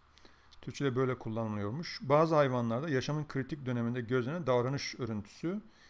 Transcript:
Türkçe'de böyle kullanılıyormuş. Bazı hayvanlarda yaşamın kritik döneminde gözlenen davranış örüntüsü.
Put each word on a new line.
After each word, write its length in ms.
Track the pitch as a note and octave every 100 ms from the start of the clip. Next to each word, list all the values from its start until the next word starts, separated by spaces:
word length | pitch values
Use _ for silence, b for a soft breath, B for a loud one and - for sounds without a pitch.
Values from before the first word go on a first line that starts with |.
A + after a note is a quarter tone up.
| - B B B B -
Türkçe'de 360 | - - C#3+ B2
böyle 220 | C3 B2+
kullanılıyormuş. 800 | A2+ A2 A2+ G#2 G2+ B2+ E3+ -
Bazı 320 | C3 C#3+ D#3+
hayvanlarda 540 | D#3 C#3 B2+ A#2 A2+ E3
yaşamın 400 | C3 B2 D3 D3
kritik 380 | C#3 C3 D#3 C3
döneminde 340 | B2 A#2 B2
gözlenen 460 | A2+ B2+ A#2+ E3+ C3+
davranış 480 | B2 A#2+ C#3 - -
örüntüsü. 600 | B2 G#2+ G2+ - D#3 G3+ - B B